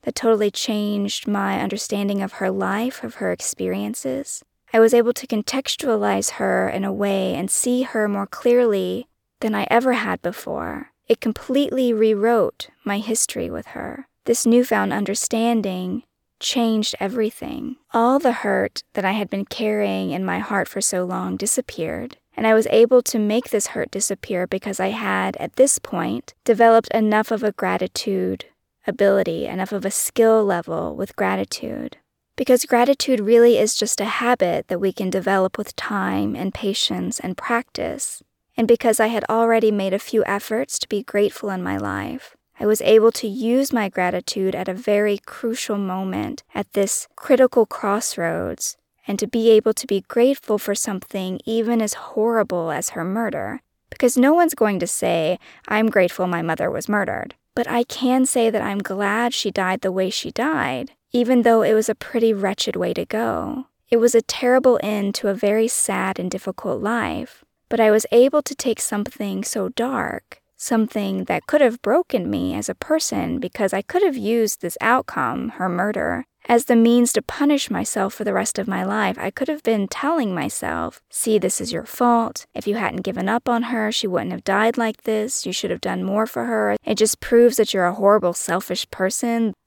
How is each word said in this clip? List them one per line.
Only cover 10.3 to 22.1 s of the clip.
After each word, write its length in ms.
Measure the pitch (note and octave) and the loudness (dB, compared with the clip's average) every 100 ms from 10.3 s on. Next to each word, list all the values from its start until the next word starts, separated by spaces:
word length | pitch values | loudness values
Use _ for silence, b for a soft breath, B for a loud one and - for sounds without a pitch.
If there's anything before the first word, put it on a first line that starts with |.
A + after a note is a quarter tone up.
| - - C#3+ D3 - - _ _ | -8 -8 -8 -6 -8 -12 _ _
It 120 | A#3 | 0
completely 720 | A#3 G#3+ - C4+ C#4+ C4 B3 | 0 -6 -2 0 0 0 0
rewrote 760 | A3 A3 G#3+ A3 A#3 F#3 _ - _ | 4 2 4 2 2 0 _ -18 _
my 140 | - G3+ | -6 -4
history 520 | G#3+ - - - - | -2 -2 -2 -4 -6
with 180 | - - | -8 -10
her. 400 | - - - - _ | -12 -12 -12 -18 _
This 200 | - A#3 | -2 0
newfound 480 | A#3+ A#3+ B3+ G#3 G3 | 4 4 4 0 0
understanding 1120 | G3+ G3 G3+ - A3+ A#3 A#3 G3 F#3 F#3 G3 - _ _ _ | -2 -2 -4 -2 0 0 0 -2 -4 -6 -8 -10 _ _ _
changed 560 | - C4 A#3 A3 G#3+ - | -4 0 2 0 -2 -4
everything. 760 | G3 B3 A3 - - - - B3+ _ | -6 -2 -4 -4 -12 -10 -10 -12 _
All 260 | A3+ A#3 C4+ | 0 4 4
the 140 | D4+ | 2
hurt 520 | A#3 - G3 G3 - - | 0 0 0 -2 -6 -8
that 120 | - | -4
I 80 | F#3+ | -2
had 160 | G#3+ G3+ | -2 -4
been 180 | G3 G3 | -6 -6
carrying 680 | - G#3+ G#3+ G3+ F#3+ F#3 | -4 -2 0 -2 -2 -4
in 120 | F3 | -4
my 140 | F#3+ F3+ | -4 -4
heart 300 | G#3+ G3+ F#3 | -4 -4 -4
for 120 | - | -4
so 240 | - F#3 | -4 -2
long 320 | F3+ F#3 F#3 F#3 | -4 -4 -6 -4
disappeared, 840 | G#3 - - - D#3+ D#3 B3 | -4 -4 -6 -8 -6 -6 -10